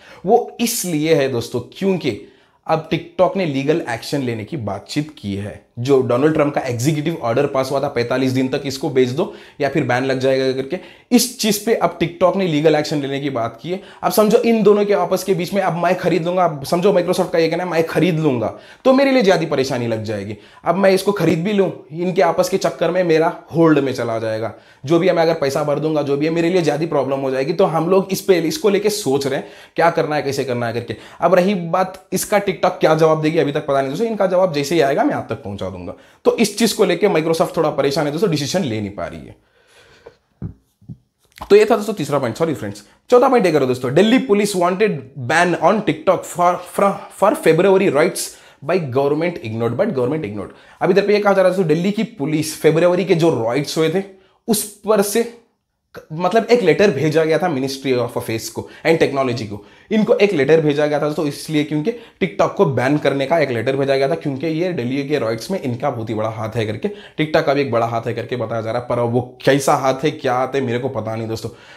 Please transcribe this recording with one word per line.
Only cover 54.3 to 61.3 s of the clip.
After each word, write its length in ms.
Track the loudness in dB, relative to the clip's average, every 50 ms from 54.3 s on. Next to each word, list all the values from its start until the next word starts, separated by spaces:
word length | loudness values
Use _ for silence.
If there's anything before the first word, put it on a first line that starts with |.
| _ _ -2 -2
उस 160 | -2 -2 -2
पर 380 | -8 -12 _ 0 0 2 2
से 380 | 2 0 0 -2 -2 -2 -8 -18 _ _ _ _ _ _ _ _ _ _ -20
क-, 120 | -20 -16 -12
मतलब 340 | -6 -2 -2 2 2 2 4 4
एक 120 | 2 4
लेटर 280 | 4 2 4 4 4 2
भेजा 340 | 4 2 0 2 2 2 2
गया 140 | 2 0 0
था 180 | 0 -2 -2
Ministry 360 | -2 -4 -4 -6 -6 -2 0
of 160 | 0 0 0 -2
Affairs 400 | -4 -6 -6 -4 -6 -6 -6 -8
को 200 | -10 -10 -12 -12 -16 -4 2
and 160 | 2 4 4
Technology 400 | 2 0 2 -2 -2 -2 -2 -4
को। 240 | -6 -8 -10 -12 -14 -20 -20 -20 _ -2
इनको 220 | 0 0 4 2 4
एक 180 | 4 4 2
लेटर 280 | 2 0 4 4 4 4
भेजा 260 | 4 2 2 2 0
गया 140 | 0 0 0
था 60 | -2
दोस्तों 200 | -2 -2 -2 -4
इसलिए 380 | -4